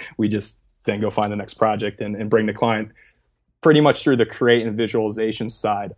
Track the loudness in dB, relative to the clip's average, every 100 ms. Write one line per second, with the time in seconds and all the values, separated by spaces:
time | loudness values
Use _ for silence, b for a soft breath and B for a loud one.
0 | B -4 -2 -2 -6 -16 _ _ -6 -4
1 | -2 -2 -4 -4 -10 -2 0 0 -4 -6
2 | -8 -8 0 0 0 0 0 -2 -6 b
3 | b b b _ _ _ 4 6 6 4
4 | 2 2 2 2 4 4 2 -2 -2 0
5 | -2 -2 -4 -4 -8 -4 -4 -4 -6